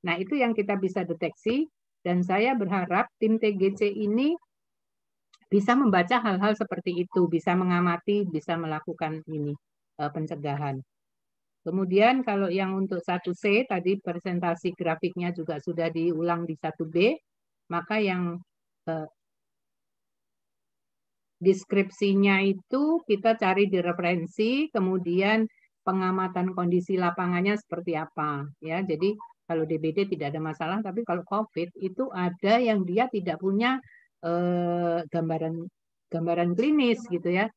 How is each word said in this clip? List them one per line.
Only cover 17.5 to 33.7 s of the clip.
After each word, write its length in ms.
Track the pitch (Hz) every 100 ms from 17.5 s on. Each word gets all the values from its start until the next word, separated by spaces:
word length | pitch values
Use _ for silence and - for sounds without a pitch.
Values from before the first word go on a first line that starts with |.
| _ _
maka 320 | 170 170 220
yang, 400 | 202 180 175 175 - _ _ _ -
eh, 220 | 160 156 _ _ _ _ _ _ _ _ _ _ _ _ _ _ _ _ _ _ _ _ _ _ _
deskripsinya 960 | 175 190 - 202 196 - 202 196 202 196 196
itu 560 | 196 - 262 294 339
kita 320 | 330 202 220 226
cari 320 | 190 190 202
di 160 | 185
referensi, 880 | 175 175 175 175 175 - 220 262 302
kemudian 720 | - 185 185 175 180 196 220 220 _ _ _
pengamatan 720 | - 190 185 185 185 180 185 180
kondisi 400 | 180 180 175 185
lapangannya 640 | 180 175 180 180 190 208
seperti 400 | - 165 175 156
apa, 480 | 160 - 151 143 143 -
ya. 160 | 160 170
Jadi 400 | 190 156 190 214 - _ _
kalau 160 | 165 156
D 160 | 160
B 80 | 160 156
D 80 | 196
tidak 240 | 170 147
ada 120 | 151 160
masalah, 320 | 151 160 196 208
tapi 160 | 185 233
kalau 160 | 175 175
covid 480 | 202 220 - 175 -
itu 240 | 190 185 262
ada 480 | 185 180 180 196 226
yang 240 | 240 214 185
dia 240 | 185 254
tidak 320 | 214 180 160
punya, 400 | 190 196 240